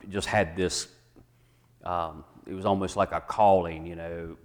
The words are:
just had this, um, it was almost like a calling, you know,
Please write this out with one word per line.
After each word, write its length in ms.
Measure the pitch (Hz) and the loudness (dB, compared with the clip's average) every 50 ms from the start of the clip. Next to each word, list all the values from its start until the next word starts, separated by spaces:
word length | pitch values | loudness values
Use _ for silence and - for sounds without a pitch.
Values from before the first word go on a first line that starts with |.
| - 101 | -16 -8
just 180 | 95 101 - | -6 -6 -4
had 300 | - - 107 98 80 82 | 0 2 2 2 2 0
this, 320 | 95 90 87 - - - - - _ _ _ _ - - _ _ _ _ _ _ _ _ _ _ _ - | 0 0 0 0 -2 -6 -8 -14 _ _ _ _ -20 -20 _ _ _ _ _ _ _ _ _ _ _ -8
um, 400 | 87 90 87 85 80 78 78 73 - _ - - | -4 -2 -2 -2 -4 -6 -12 -18 -20 _ -20 -14
it 80 | - 92 | -12 -10
was 100 | 95 95 | -4 0
almost 320 | 104 98 95 98 90 - | 2 2 2 2 -2 0
like 160 | 101 98 - 82 | 0 0 0 0
a 80 | 82 | -4
calling, 640 | - - - - 107 101 98 92 87 85 82 80 80 | -4 -4 2 4 6 8 8 6 4 0 -4 -8 -10
you 100 | 87 85 | -10 -10
know, 400 | 82 82 85 85 85 85 82 80 - - | -10 -10 -10 -8 -8 -10 -10 -12 -14 -18